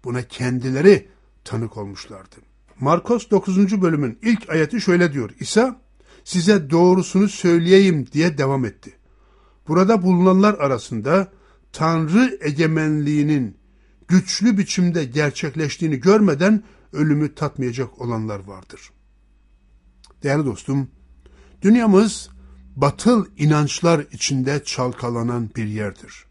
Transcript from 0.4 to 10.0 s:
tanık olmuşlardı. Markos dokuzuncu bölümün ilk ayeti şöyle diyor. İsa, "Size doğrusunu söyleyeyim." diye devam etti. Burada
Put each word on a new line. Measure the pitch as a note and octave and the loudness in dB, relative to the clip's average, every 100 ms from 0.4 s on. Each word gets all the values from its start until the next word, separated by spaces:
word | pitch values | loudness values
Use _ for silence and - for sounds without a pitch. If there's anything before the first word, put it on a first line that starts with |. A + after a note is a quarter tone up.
| B2+ B2+ B2+ C3 F3+ F#3+ - _ _ _ | -6 -4 -4 2 6 4 2 _ _ _
tanık | - A2+ A2+ A2+ | -10 -8 -8 -10
olmuşlardı. | G2+ G2 - G2 F#2+ - _ _ _ _ | -14 -14 -18 -20 -20 -20 _ _ _ _
Markos | C3 E3+ - A#3 - | -2 -2 0 -4 0
dokuzuncu | G3+ F#3+ F#3 G3+ G#3 | -2 0 0 2 2
bölümün | F3+ D3+ B2+ - | 0 0 -4 -4
ilk | A3 A3+ - | -2 -2 -2
ayeti | D#3+ D3+ A#3+ | -2 -2 -2
şöyle | F3+ F3 F3 | 0 2 2
diyor. | C#3 G#2+ - | -2 -8 -10
İsa, | - G#3 B3+ B3+ _ _ _ - | -2 0 0 -4 _ _ _ -20
"Size | - F3+ E3+ G#3 C#3+ | -6 -2 2 2 2
doğrusunu | E3 F3+ F#3 F3+ F#3+ G3+ | 4 4 4 2 0 0
söyleyeyim." | - F3 E3+ E3 G3 G3 D#3 B2 | 0 0 2 6 6 6 2 -2
diye | C#3+ E3+ C#3+ | -2 -2 0
devam | C3+ D3 A#2 | -2 -2 -4
etti. | - - _ _ _ _ _ _ _ - | -8 -20 _ _ _ _ _ _ _ -2
Burada | D#3+ F#3+ A3+ | 0 2 2